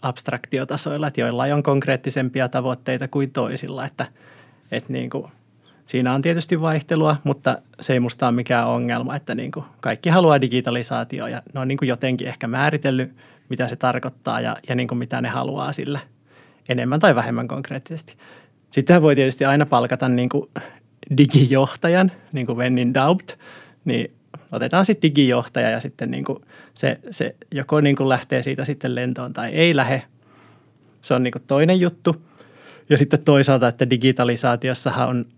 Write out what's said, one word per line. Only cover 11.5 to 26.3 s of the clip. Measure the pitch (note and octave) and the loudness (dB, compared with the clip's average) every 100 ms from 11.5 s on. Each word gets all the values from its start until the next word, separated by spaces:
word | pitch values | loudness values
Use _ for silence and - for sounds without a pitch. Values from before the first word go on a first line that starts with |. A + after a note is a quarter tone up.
ne | C#3 | -8
on | C3 | -4
niinku | C#3 | -2
jotenkin | C3 A#2+ C3 B2+ B2+ | -2 0 -2 -2 -6
ehkä | A#2 A2+ | -8 -6
määritellyt, | B2 D3 D3+ C#3+ C3 B2+ - - _ - | -2 0 0 0 -2 -2 -8 -20 _ -8
mitä | C3 B2 | -4 -4
se | B2 | -2
tarkoittaa | B2+ B2 B2+ - - A2+ | -2 -2 -6 -10 -6 -4
ja, | A#2 A2+ - | -4 -6 -6
ja | |
niinku | B2+ B2 | -4 -2
mitä | B2 A#2+ B2+ | -4 -4 -4
ne | B2 | -4
haluaa | B2+ B2+ C3+ C3+ | -4 -6 -6 -6
sillä | C#3 - C#3 - _ _ _ _ _ - | -6 -6 -8 -10 _ _ _ _ _ -6
enemmän | B2 A#2+ D3 | -4 -2 4
tai | F#3+ | 4
vähemmän | A#2+ A#2 A#2 B2 | 4 2 -4 -6
konkreettisesti. | C3+ C3+ C#3 - D#3+ - - - - _ _ _ | -8 -8 -10 -10 -14 -14 -20 -20 -20 _ _ _
Sittenhän | - C3+ F3+ | 0 6 6
voi | D3+ | 6
tietysti | C#3 C3 B2+ | 4 2 2
aina | C3+ C#3+ D3 | 2 2 4
palkata | B2 B2 B2+ C3 | 2 0 -2 0
niinku | B2 B2 C#3+ - - - - _ _ - C3+ | 0 0 -2 -4 -10 -16 -20 _ _ -2 4
digijohtajan, | C#3 C#3 B2+ C3+ C3+ - E3+ F3+ F#3+ - - | 6 6 6 4 2 0 2 4 4 0 -10
niinku | C#3+ B2 A#2+ | -6 -4 -2
when | B2 B2+ | 0 2
in | A#2+ | 2
doubt, | B2 C#3 F#3+ - - - - - _ | 2 2 2 -2 -20 -20 -20 -20 _
niin | - A#2+ - _ _ - - | -4 -4 -4 _ _ -20 -10
otetaan | A2 B2 F3 | -6 0 2
sit | G3 G#3+ | 2 2
digijohtaja | D#3+ C#3+ C3 A#2+ A#2+ B2+ A#2 | 2 4 4 2 -2 -2 0
ja | A2+ | -2
sitten | C3+ - - | -6 -8 -8
niinku | C3+ C#3 | -6 -6